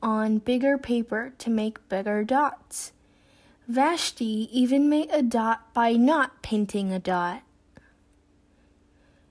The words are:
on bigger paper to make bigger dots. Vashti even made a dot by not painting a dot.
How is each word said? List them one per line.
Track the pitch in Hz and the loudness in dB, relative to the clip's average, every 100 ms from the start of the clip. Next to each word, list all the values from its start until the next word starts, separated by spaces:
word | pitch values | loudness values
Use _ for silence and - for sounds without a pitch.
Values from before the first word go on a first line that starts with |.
on | 233 214 220 214 | -2 0 0 0
bigger | 226 247 277 277 | 0 0 2 0
paper | 254 240 226 214 262 - | 0 -2 -2 -6 -8 -8
to | 233 | -4
make | 220 214 - - | -2 -2 -6 -8
bigger | 196 208 208 | -6 -2 -2
dots. | 214 262 294 - - - - - _ _ _ _ _ _ - | 0 0 0 -4 -12 -12 -12 -14 _ _ _ _ _ _ -4
Vashti | 240 302 339 - - 226 214 226 | 0 2 0 -4 -4 -4 -4 -2
even | 254 247 277 294 | 0 2 4 4
made | 302 311 | 2 0
a | 302 | 0
dot | 240 233 226 226 - | 0 0 0 -2 -2
by | 240 233 | 0 2
not | 233 254 311 - - | 4 4 4 0 -4
painting | - 214 202 208 190 | -4 -2 -2 -4 -4
a | 185 | -4
dot. | 185 180 175 226 - _ _ - _ _ _ _ _ _ _ _ _ _ _ _ _ _ _ | -2 -2 -2 -6 -14 _ _ -20 _ _ _ _ _ _ _ _ _ _ _ _ _ _ _